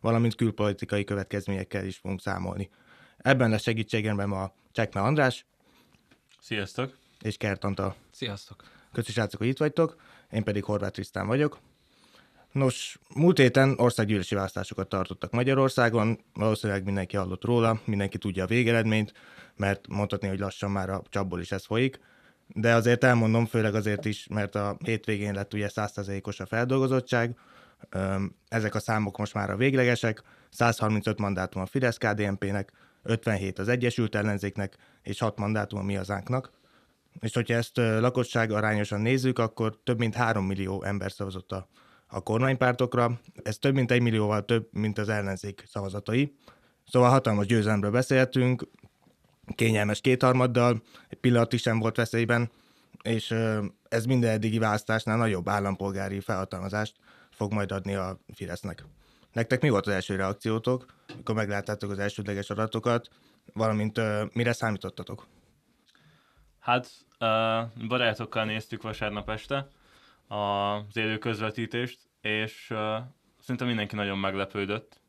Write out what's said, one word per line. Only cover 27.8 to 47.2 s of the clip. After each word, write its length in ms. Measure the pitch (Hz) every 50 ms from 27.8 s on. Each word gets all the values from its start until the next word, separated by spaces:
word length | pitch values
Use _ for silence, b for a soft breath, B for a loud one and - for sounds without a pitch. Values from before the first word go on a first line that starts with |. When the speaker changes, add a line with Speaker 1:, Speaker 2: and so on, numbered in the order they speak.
| - _
Speaker 1:
Öm, 460 | - 95 95 95 98 95 98 95 - _ _
ezek 280 | _ 110 113 107 104 -
a 40 | 107
számok 380 | - - 110 107 107 101 -
most 160 | - 107 - -
már 160 | 107 98 98
a 80 | 98
véglegesek, 680 | 101 123 135 135 131 123 123 120 113 - 113 107 - b b b b b b
százharmincöt 720 | - - 120 117 113 - 110 107 107 104 95 110 107 -
mandátum 420 | 104 98 98 92 92 90 - 95
a 40 | 92
Fidesz-K 420 | - - 139 127 120 113 - -
D 140 | 110 104 104
N 160 | 104 101 101
P-nek, 340 | 98 101 98 98 101 98 - b b b b b b b
ötvenhét 560 | - 113 110 - 117 107 95 95 95 90 -
az 80 | 95
Egyesült 480 | 107 123 123 120 120 - - 117 107 -
Ellenzéknek, 640 | 107 101 107 104 98 98 101 - - 98 95 - b b b b b
és 180 | b - 101 -
hat 180 | 117 110 -
mandátum 420 | - 101 104 110 107 101 - 104 101
a 40 | 95
Mi 100 | 98 98
Hazánknak. 580 | 98 95 95 101 98 92 - 127 131 - - b b b b b b b b b b _ _ _ -
És 140 | - 110 -
hogyha 220 | 120 113 - 117
ezt, 220 | 117 117 - _
ö, 220 | - 120 113 110 110
lakosság 520 | 113 123 127 127 120 - - 120 113 113
arányosan 500 | 107 107 107 107 107 104 104 - 107 101
nézzük, 380 | 107 117 131 131 123 131 123 -
akkor 400 | 113 110 _ - 113 110 107 _ _
több 140 | - 123
mint 180 | 110 120 110 104
három 300 | 117 120 113 113 104 95
millió 380 | 95 98 95 95 92 95 95 -
ember 280 | 95 101 98 95 98
szavazott 400 | - - 101 95 92 92 - _
a, 160 | 98 95 95 b b b b b b b b
a 140 | b - 98
kormánypártokra. 960 | - - 110 117 127 135 135 123 131 127 123 - 127 120 - 123 120 120 120 - _ - _ - -
Ez 140 | 110 107
több 160 | - - 139 139
mint 180 | 135 127 113
egy 100 | 123 123
millióval 440 | 120 117 110 110 107 104 107 104 101
több, 220 | - 117 113 - -
mint 260 | - 98 107 107 101
az 120 | - 104 101
ellenzék 540 | 107 104 101 98 95 92 - 101 98 - -
szavazatai. 680 | - - 104 98 98 92 104 - - 113 127 143 143 - b b b b b b b b b b
Szóval 220 | - - 127 123 123
hatalmas 360 | 131 135